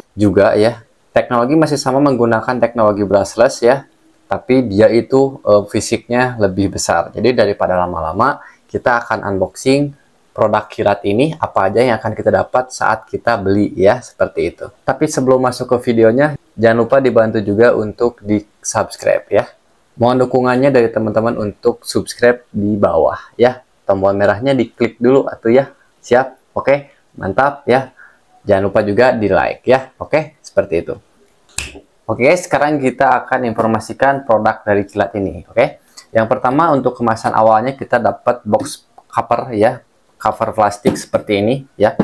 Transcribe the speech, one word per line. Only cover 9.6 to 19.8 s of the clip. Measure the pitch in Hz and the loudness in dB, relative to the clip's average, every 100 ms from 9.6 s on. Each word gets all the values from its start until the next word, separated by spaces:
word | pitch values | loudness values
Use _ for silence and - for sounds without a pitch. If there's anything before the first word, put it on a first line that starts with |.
| 131 139 147 139 _ _ _ | 0 0 -2 -8 _ _ _
produk | - 104 107 - | -4 0 0 -4
Kilat | - 101 101 | -2 0 0
ini, | 101 104 156 160 | -2 0 -2 -2
apa | - - 98 | -4 -2 0
aja | 110 | 0
yang | 127 110 | 0 0
akan | 110 101 | -4 -4
kita | - | 0
dapat | 95 - 127 - | 0 0 -2 -4
saat | - 104 110 - | -4 -2 -2 -6
kita | - - 113 | -6 -2 -2
beli | 95 101 101 - | 0 0 0 2
ya, | 95 127 | 2 2
seperti | - - - - 71 - | -6 -6 -4 -2 -6 -6
itu. | - - - | -16 -10 -8
Tapi | 135 151 | -4 -2
sebelum | 151 131 131 131 | -2 2 2 0
masuk | 120 123 120 | -4 -2 -2
ke | 123 | 0
videonya, | 113 110 123 151 139 - - | 2 2 2 0 -4 -14 0
jangan | 113 117 113 | 2 2 2
lupa | 139 | 2
dibantu | 131 113 110 110 | 2 2 2 0
juga | 101 101 120 113 | -2 2 2 2
untuk | 107 - 120 - | -4 -2 -4 -4
di | 104 104 - _ | -2 -2 -2 _
subscribe | - 110 95 - 104 95 - | -6 -4 -4 -4 -2 -2 0
ya. | 101 - _ _ _ | -2 -2 _ _ _